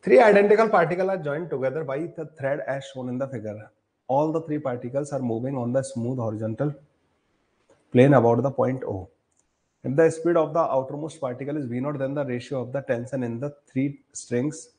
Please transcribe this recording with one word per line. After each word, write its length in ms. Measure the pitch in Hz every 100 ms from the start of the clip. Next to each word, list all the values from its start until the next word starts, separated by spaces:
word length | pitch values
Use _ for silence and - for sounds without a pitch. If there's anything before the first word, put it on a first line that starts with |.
Three 140 | - 247
identical 460 | 226 202 202 233 220
particles 380 | 196 165 180 190
are 100 | 190
joined 260 | 147 147 175
together 300 | 139 131 143 143
by 80 | 135 170 -
the 60 | 151 -
thread 240 | 135 147 -
as 200 | 135 -
shown 180 | 131 127
in 60 | 123
the 40 | 135
figure। 380 | 123 107 104 - _ _ _ -
All 220 | 131 156
the 80 | 160
three 140 | 160 151
particles 520 | 135 120 120 135 143
are 60 | 139 127
moving 280 | 113 127 139
on 120 | 120
the 80 | 131 131
smooth 340 | 120 117 131
horizontal 480 | 113 107 110 110 147 143 _ _ _ _ _ _ _ _ _ _ _
plane 200 | 123 139 135
about 220 | 117 117 135
the 40 |
point 360 | 131 120 131 -
O। 20 | 101 87 _ _ _ _ _ _ _
If 120 | 135 143
the 80 | 165
speed 240 | 160 175 170
of 120 | 151
the 80 | 156 160 131
outermost 440 | 131 143 156 -
particle 380 | 131 123 139 151
is 80 | 127
V 140 | 120
naught, 180 | 139 143
then 160 | 135
the 100 | 143
ratio 380 | 135 123 - 135
of 80 | 120 139
the 40 |
tension 460 | 135 117 120 135 120
in 60 | 117
the 80 | 143 143 _
three 120 | 131 143 143 _ -
strings। 400 | - 120 143 151 -